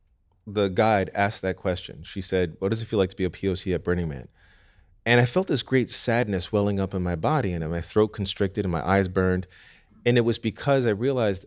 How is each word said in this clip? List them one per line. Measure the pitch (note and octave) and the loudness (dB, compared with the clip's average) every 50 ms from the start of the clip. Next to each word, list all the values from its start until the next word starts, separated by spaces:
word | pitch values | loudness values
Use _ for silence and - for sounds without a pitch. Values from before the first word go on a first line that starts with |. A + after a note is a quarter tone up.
| _ _ _ _ _ _ _ _ - | _ _ _ _ _ _ _ _ -14
the | G#2+ G2 G#2+ G2+ G2 | -6 -2 0 0 2
guide | F#2 A2+ A2 A2+ A2 G2 F#2 - - | 2 2 4 4 4 2 2 0 0
asked | G2+ G2+ G2+ - - - | 0 0 0 -2 -2 -4
that | F#2 F#2 - | -4 -4 -2
question, | - F#2+ F2+ - - - - - E2 | -2 -4 -4 -4 -6 -12 -14 -16 -16
she | - - G2 | -12 -10 -8
said, | F#2 - F#2+ F2+ F2+ E2 D2 - | -6 -2 0 0 0 0 -2 -4
"What | F#2+ G2 | -2 -2
does | A2+ A2 | -2 -2
it | A2+ | -4
feel | - A#2 G#2 | -2 0 2
like | F#2+ F#2 | 0 0
to | - | 0
be | - F#2 | -2 -4
a | F2+ | -4
P | - - - G2 | -4 -2 -2 -2
O | F2+ | -2
C | F2 - F#2+ F2+ | -2 -2 -2 -2
at | D#2+ - | -2 0
Burning | F2 F2 F2+ E2+ D#2 | 0 0 0 -2 -4
Man?" | C#2+ C2 A#1+ - _ _ _ _ _ _ _ _ _ _ _ _ _ _ - | -6 -8 -12 -16 _ _ _ _ _ _ _ _ _ _ _ _ _ _ 0
And | A2+ A#2+ B2 | 2 4 4
I | B2 | 4
felt | A#2+ - F3+ F#3+ - | 4 2 0 0 0
this | D#3 A#2 - | -2 -4 -2
great | - B2+ C3 A2+ - | 0 0 0 2 0
sadness | - - - B2 A2+ A#2+ A#2+ G#2 G2 F2+ F2 - | -4 -4 -2 0 0 0 0 0 -2 -4 -2 0
welling | - G#2 G2+ G#2 G2+ G2 | 0 0 2 2 0 -2
up | F#2+ F#2 - | -2 -2 -2
in | F#2 | -2
my | F2 F2+ F2 | -2 -2 -2
body | D#2+ E2 B2+ D#3 C#3+ A2+ F#2+ F2 | 0 0 0 0 0 0 -2 -2
and | E2 D#2+ D#2 | -4 -4 -4
my | E2+ E2+ | -4 -4
throat | E2 - - G#2+ G#2+ G#2+ | -6 0 2 2 2 2
constricted | - - G2 - - - G2+ F#2 - A2 F#2+ | 0 -4 -6 -4 -2 -2 -2 -2 -2 -2 -2
and | F#2 | -2
my | E2+ D#2 - F2 | -2 -2 0 2
eyes | F#2+ G2 G2 F2+ | 2 2 2 2
burned. | F2+ F#2+ F#2 F#2 F#2 F#2 F#2 - - - - - - _ _ _ _ - - | 2 2 2 2 2 0 -2 -6 -12 -20 -20 -20 -20 _ _ _ _ -4 0
And | A#2+ B2 B2 | 2 4 4
it | |
was | A2+ A#2 A2+ - | 4 2 0 -2
because | - A2+ G2+ - - C#3+ C#3 C#3 B2 | -2 -6 -6 -4 0 2 2 2 2
I | A2+ | 2
realized | G#2 F#2+ A#2+ C#3 C3+ B2+ A2+ G#2 G2 F#2 - | 0 0 0 -2 0 0 0 0 0 -2 -6